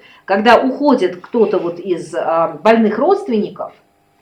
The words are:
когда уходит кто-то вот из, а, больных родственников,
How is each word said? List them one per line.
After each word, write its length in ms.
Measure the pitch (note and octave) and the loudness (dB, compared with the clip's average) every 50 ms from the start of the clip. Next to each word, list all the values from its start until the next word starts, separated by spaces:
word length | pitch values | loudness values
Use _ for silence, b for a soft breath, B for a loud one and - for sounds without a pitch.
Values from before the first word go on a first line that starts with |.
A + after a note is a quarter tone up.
| b b b b b | b b b b b
когда 320 | - F#3+ G3+ G#3 B3 A3+ | -2 -2 2 4 4 4
уходит 640 | A3+ - B3+ C4 - C#4+ D4 B3+ F#3 F#3 F3 F3 - | 4 4 0 -2 0 2 2 2 2 2 -2 -4 -8
кто-то 380 | - - - A#3+ G#3 - G3 F3 | -12 -4 0 0 0 2 0 -2
вот 220 | E3 E3+ E3 - | -2 -4 -6 -8
из, 340 | - G3 F3 D#3+ D3+ - E3 | -6 -4 -4 -4 -6 -6 -6
а, 440 | D#3+ - D3+ E3 E3 E3 D#3 D3 D3+ - | -6 -4 -2 0 0 0 -2 -4 -2 0
больных 340 | G#3+ A#3 A3+ A3 G#3 G#3+ A3+ | 2 4 4 2 0 0 0
родственников, 760 | C#4 F4 G4 - - - A#3 G#3 F3+ E3+ - - - - - _ _ _ _ _ _ _ _ _ | 2 2 2 0 0 -2 -4 -2 -4 -4 -8 -12 -14 -14 -14 _ _ _ _ _ _ _ _ _